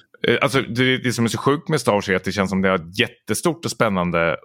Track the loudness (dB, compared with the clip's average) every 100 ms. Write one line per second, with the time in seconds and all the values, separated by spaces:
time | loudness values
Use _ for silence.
0 | _ _ 0 2 2 0 -2 0 0 0
1 | -2 0 0 0 0 0 0 0 2 0
2 | 2 0 0 -2 0 0 2 0 -2 -2
3 | -2 -4 -6 -2 -2 -2 -6 -2 0 0
4 | 0 0 0 0